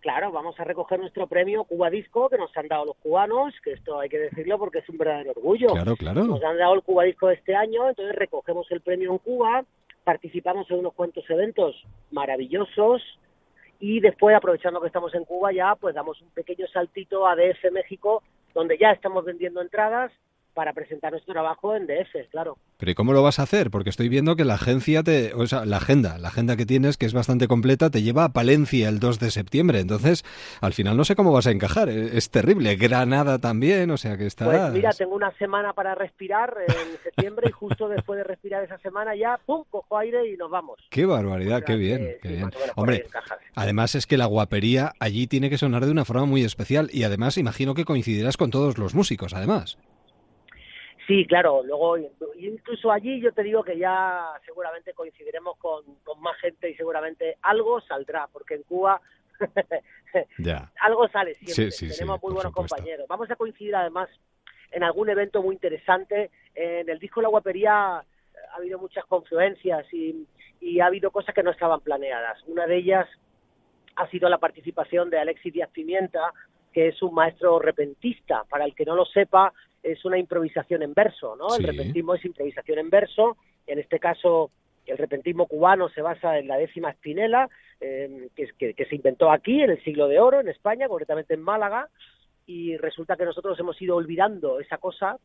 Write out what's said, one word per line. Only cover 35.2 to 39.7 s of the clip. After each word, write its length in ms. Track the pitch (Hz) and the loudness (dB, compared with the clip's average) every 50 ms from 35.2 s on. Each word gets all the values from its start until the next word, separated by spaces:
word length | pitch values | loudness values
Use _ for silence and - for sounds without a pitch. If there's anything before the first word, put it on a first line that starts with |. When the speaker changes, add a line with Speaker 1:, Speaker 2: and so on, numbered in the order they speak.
| 202 196 190 - | -2 -4 -4 -4
Speaker 1:
semana 340 | 202 196 196 202 202 202 | -6 -2 -2 -2 -2 -2
para 240 | 196 - 196 190 190 | -4 -4 -4 -4 -4
respirar 580 | 185 196 180 _ _ 196 185 196 214 233 247 240 214 185 170 | -4 -6 -8 _ _ -8 -4 -2 0 0 -2 -4 -6 -2 -2
en 300 | 170 170 165 165 165 160 | -2 -2 -2 -8 -10 -12
Speaker 2:
<laughs> 60 | - | -12
Speaker 1:
septiembre 420 | - - - 190 202 208 214 226 220 | -10 -4 -4 -4 -4 -2 -2 -2 -2
y 40 | 196 | -2
justo 340 | - - 208 190 - 220 208 | -2 -6 -6 -4 -4 -4 -4
después 300 | 208 190 - - 202 202 | -4 -4 -4 -6 -6 -8
de 80 | 196 | -6
respirar 360 | 190 185 - _ 202 196 196 | -8 -10 -12 _ -8 -8 -8
esa 160 | 196 175 185 185 | -8 -8 -10 -12
semana 360 | _ 196 185 202 214 220 214 | _ -10 -8 -6 -6 -6 -4
ya, 240 | 208 220 233 247 247 _ | -4 -2 -2 -2 -4 _
pum, 180 | - 285 320 311 _ | -6 -6 -6 -6 _